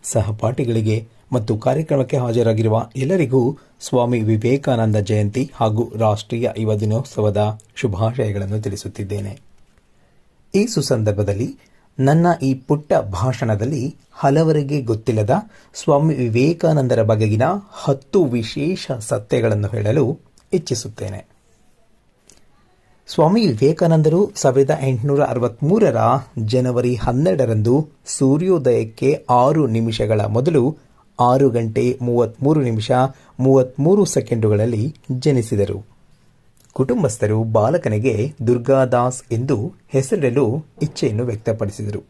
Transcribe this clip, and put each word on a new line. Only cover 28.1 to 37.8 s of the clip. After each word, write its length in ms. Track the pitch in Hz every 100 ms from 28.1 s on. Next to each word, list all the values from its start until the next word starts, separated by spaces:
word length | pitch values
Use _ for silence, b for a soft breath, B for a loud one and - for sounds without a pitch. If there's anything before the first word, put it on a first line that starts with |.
| - 135 143 185 180 127 117 113 - 131 147 -
ಆರು 360 | 123 127 151 135
ನಿಮಿಷಗಳ 540 | 113 113 110 107 107
ಮೊದಲು 560 | 104 107 139 156 123 - b b b -
ಆರು 300 | 123 127 135
ಗಂಟೆ 480 | 120 113 110 120 123
ಮೂವತ್ಮೂರು 600 | 120 120 113 113 139 156
ನಿಮಿಷ 280 | 127 113 107 127 131 B B -
ಮೂವತ್ಮೂರು 640 | 131 135 127 - 143 208
ಸೆಕೆಂಡುಗಳಲ್ಲಿ 920 | 190 - 104 120 110 104 113 113 113 - _
ಜನಿಸಿದರು. 760 | 127 151 135 110 104 98 101 - _ _ _ _ _ _ _ _
ಕುಟುಂಬಸ್ಥರು 720 | - 131 240 147 107 104 107
ಬಾಲಕನಿಗೆ 880 | 113 110 107 170